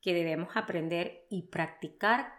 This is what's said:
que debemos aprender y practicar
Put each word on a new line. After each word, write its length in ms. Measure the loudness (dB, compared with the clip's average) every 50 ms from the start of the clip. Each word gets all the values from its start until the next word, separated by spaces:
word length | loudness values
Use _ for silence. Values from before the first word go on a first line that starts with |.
que 120 | 2 2 2
debemos 440 | 2 2 2 0 0 -2 -2 -2 -2
aprender 680 | -2 0 -2 -2 0 0 0 0 -2 -2 -6 -12 -10 _
y 140 | -6 -6 -6
practicar 880 | -4 -2 -2 -2 -2 -4 -8 -10 -10 -6 0 4 4 4 4 2 -4 -10